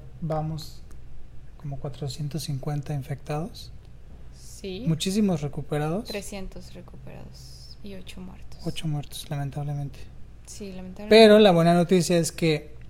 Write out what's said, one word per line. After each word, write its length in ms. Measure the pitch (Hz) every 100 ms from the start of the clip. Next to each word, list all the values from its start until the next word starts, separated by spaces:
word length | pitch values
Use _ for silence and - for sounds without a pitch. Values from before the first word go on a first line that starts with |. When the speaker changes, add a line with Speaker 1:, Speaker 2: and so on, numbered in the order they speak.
| - -
Speaker 1:
vamos 600 | 156 156 156 160 - - - - - - - - - -
como 220 | 143 139
cuatrocientos 640 | 147 - 143 - 147 160
cincuenta 480 | - 135 151 147 143
infectados. 800 | 147 127 131 - 151 - - - - - - - - - -
Speaker 2:
Sí. 480 | - - 196 185 165
Speaker 1:
Muchísimos 560 | 156 190 208 202 160
recuperados. 600 | 147 151 139 147 151 185 247
Speaker 2:
Trescientos 680 | 202 190 202 190 185 -
recuperados 1000 | 180 180 - 185 - 185 - - - - -
y 100 | 202
ocho 260 | 190 - -
muertos. 400 | 185 - - -
Speaker 1:
Ocho 240 | 170 - 160
muertos, 420 | 147 - - -
lamentablemente. 720 | 143 139 147 143 143 139 - - - - - -
Speaker 2:
Sí, 260 | - 196
lamentablemente. 360 | 185 185 185 208
Speaker 1:
Pero 300 | 220 220 214
la 140 | 208
buena 220 | 170 165
noticia 420 | 175 170 185 165 170
es 140 | 160
que 420 | - 165 147 - -